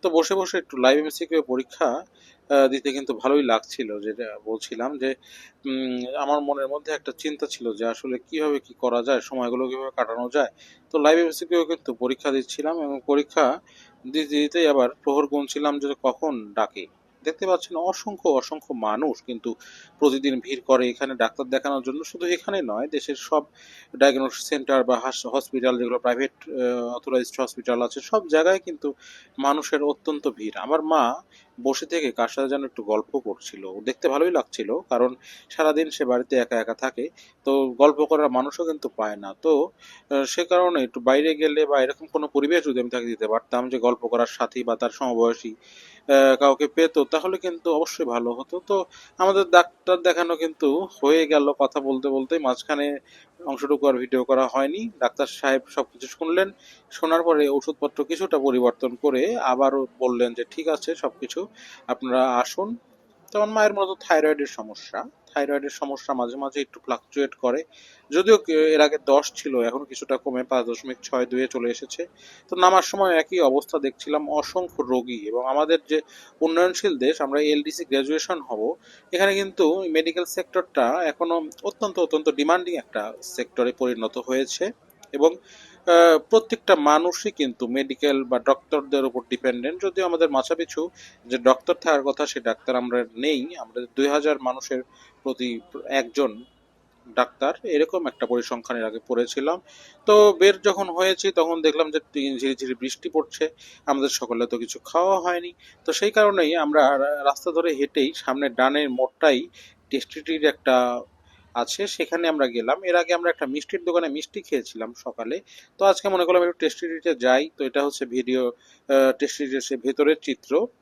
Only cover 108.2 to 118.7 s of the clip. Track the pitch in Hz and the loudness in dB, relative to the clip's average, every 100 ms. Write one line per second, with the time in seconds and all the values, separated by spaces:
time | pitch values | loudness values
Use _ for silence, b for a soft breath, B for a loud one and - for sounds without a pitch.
108.2 | - 131 143 117 131 143 147 127 131 _ | -6 -4 -4 2 2 2 -2 -2 -2 _
109.2 | 160 131 170 B B B _ 135 - - | 4 4 -2 B B B _ -6 -6 -14
110.2 | 151 160 151 139 - 127 123 123 - _ | -6 0 0 0 2 2 2 -2 -10 _
111.2 | b b b 120 120 - 202 - 165 165 | b b b -6 -6 -4 -6 -4 -4 -2
112.2 | 170 156 135 117 113 151 190 175 170 170 | -2 0 0 0 -2 -2 2 0 2 0
113.2 | 175 165 139 143 - 190 175 170 165 139 | 0 -2 -4 -6 -6 -6 0 0 0 -6
114.2 | 151 208 - 139 - 110 110 120 - - | -10 -12 -4 -6 -6 -10 -10 -10 -14 -10
115.2 | 113 160 - B B _ 196 190 202 190 | -8 -8 -10 B B _ 4 4 2 0
116.2 | 175 180 175 175 156 - 170 165 170 139 | 4 4 4 0 -2 -2 -10 -4 -2 0
117.2 | 123 127 156 _ 135 139 143 - 127 123 | 4 4 2 _ -4 -2 -2 -4 -6 -4
118.2 | 123 127 123 120 _ | 0 0 0 -4 _